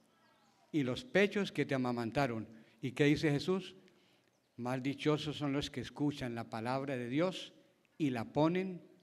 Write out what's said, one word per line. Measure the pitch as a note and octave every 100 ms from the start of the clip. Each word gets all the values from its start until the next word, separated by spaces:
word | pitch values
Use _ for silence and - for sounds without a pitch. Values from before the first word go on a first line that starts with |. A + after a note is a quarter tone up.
| _ _ _ _ _ _ _
y | D#3+
los | B2+ B2
pechos | - F3+ G3+ G#3 F#3+
que | - C3+
te |
amamantaron". | C3+ B2+ A#2+ A#2 D3 C#3 A2+ G#2+ - - _
¿Y | C3+
qué | A2+
dice | C#3+ D3 D#3
Jesús? | C#3+ D3 F#3 F#3 - - _ _ _ _ _ _ -
"Más | A#2+ C3
dichosos | C3 C3 D3+ D3+ D3+ B2
son | C#3+
los | C#3 -
que | -
escuchan | A2+ - D3 C#3 B2+
la | A#2 A2+
palabra | A2+ A#2 C3+ C3+ B2+
de | A#2+
Dios | C3+ F#3 F3 - - _ _ _ -
y | D3
la | A#2+
ponen | A2 C#3+ D#3 F3+ F#3+ F3+ - -